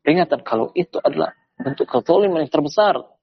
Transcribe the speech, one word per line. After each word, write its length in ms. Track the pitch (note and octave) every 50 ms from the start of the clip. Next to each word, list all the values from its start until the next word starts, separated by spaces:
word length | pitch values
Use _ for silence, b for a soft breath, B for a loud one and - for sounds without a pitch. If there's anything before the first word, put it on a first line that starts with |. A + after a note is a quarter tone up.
peringatan 400 | - - D#3 F3+ F3 D#3+ C#3+ B2+
kalau 320 | - - - A2+ A2+ - -
itu 240 | D3 F3 - - -
adalah 400 | - C#3+ - - - - - _ _ _ _ -
bentuk 240 | - C3+ C#3 - -
kezaliman 560 | - - B2 A2 - E3+ F#3+ G#3 G3 F3+ D#3+
yang 80 | D3+ B2
terbesar 480 | - D3+ D3 D3 - - G#3+ G3+ E3+ B2+ B2 - _ _